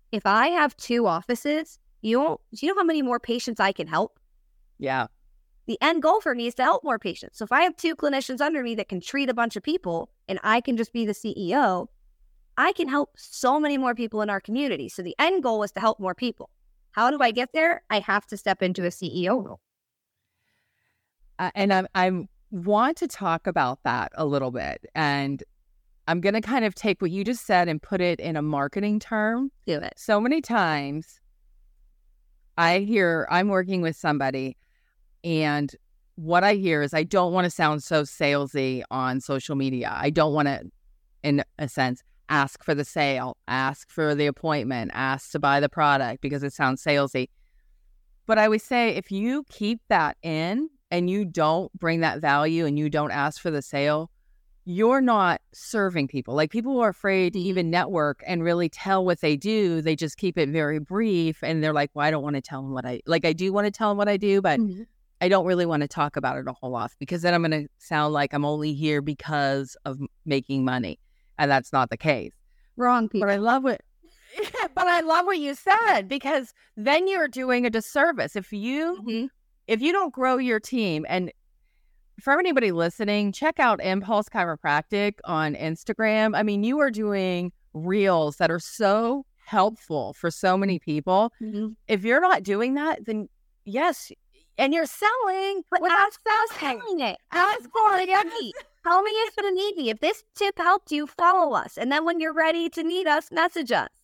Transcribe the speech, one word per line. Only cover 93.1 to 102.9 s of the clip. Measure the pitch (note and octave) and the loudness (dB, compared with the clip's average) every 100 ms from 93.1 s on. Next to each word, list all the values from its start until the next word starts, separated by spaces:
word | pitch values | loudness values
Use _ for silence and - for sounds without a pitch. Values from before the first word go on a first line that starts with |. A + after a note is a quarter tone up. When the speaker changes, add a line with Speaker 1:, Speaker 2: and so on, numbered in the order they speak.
| G#3+ G3 _ _ _ - | -6 -8 _ _ _ -8
Speaker 2:
yes, | A3 E4+ C#4 - - _ _ _ - | -2 -2 -2 -8 -20 _ _ _ -2
and | C4+ | 0
you're | D4 - | 0 -2
selling | - G#4 A#4+ G4+ F#4+ G4 G4 - | -2 0 0 0 -2 -2 -4 -2
Speaker 1:
But | - | 0
Speaker 2:
without | F4 F4 | 2 4
Speaker 1:
ask | G4 - | 2 0
for | A4 G#4+ A4 - | -2 0 0 -4
Speaker 2:
selling. | D4 A#3+ | -6 -4
Speaker 1:
selling | A4+ F4 | -4 -2
it. | A#3+ - _ | -2 -4 _
Speaker 2:
Ask | E4+ F#4+ A4 A#3+ | 0 2 0 -2
for | A4+ G#4+ F#4+ | 2 4 4
it, | F#4 | 4
yes. | F#4+ E4+ A4+ A#3 C#5 - _ | 2 2 -4 -8 -10 -16 _
Speaker 1:
Tell | F4 F4+ | 2 2
me | G#4 | 2
if | G#4+ A4 - | 0 -2 -2
you | G4+ | -2
need | F#4 G4+ F#4 | 0 -2 -2
me. | A#3 | -4
If | A3 | -2
this | D#4+ - _ | -2 -2 _
tip | - G4+ - | -4 -2 0
helped | F4 G4 - | 2 2 0
you, | D4 D4 | -4 -4
follow | - F4 F#4 D#4+ G#3 | 2 4 4 4 0
us. | - - | -2 -4
And | B3 | -2
then | D4 | 0
when | E4 E4+ | 0 0
you're | D#4+ | 0
ready | D#4 D#4+ E4+ E4 | 2 2 2 -2
to | - | -4
need | D#4+ | -4